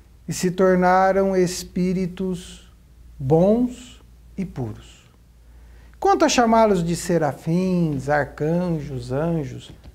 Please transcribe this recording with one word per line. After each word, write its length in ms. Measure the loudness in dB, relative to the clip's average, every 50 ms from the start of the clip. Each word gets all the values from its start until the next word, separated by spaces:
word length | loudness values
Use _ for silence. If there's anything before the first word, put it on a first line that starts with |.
| -20 _ -20 -16 -12 -10
e 60 | -6
se 180 | -4 -4 -2
tornaram 880 | 0 2 4 4 4 4 4 4 4 4 4 4 2 2 2 2 2 2
espíritos 1300 | 0 0 -2 -6 -12 -8 -4 -2 -2 0 0 -2 -4 -4 -6 -6 -6 -6 -6 -6 -10 -14 -20 -20 -20 -20 -20 -20 _ _ -20 -20 -20 -20 -14 -8
bons 840 | -2 2 2 4 4 4 4 2 0 -2 -4 -8 -18 -20 -20 -20 -20 -20 -20 -20 -20 -16 -12 -10
e 60 | -10
puros. 680 | -10 -8 -8 -8 -8 -10 -12 -16 -20 -20 -20 _ _ _ _ _ _ _ _ -20 -20 -20 -20 -20 -20 -20 -20 -20 -20 -10 -2
Quanto 240 | 0 2 4 4 4
a 40 | 2
chamá-los 540 | 4 2 2 4 4 4 4 4 4 2 0
de 140 | -2 -4 -4
serafins, 1120 | -2 -2 0 0 0 0 -2 -4 -4 -2 -2 0 0 0 0 0 0 0 -2 -4 -2 0
arcanjos, 1040 | 0 0 0 -2 -4 -4 -4 -2 -2 -2 -2 -2 -4 -4 -6 -8 -10 -10 -8 -6 -4
anjos, 580 | -2 -2 -2 -2 -4 -4 -6 -10 -14 -16 -18 -20 -20 -20 -20 -20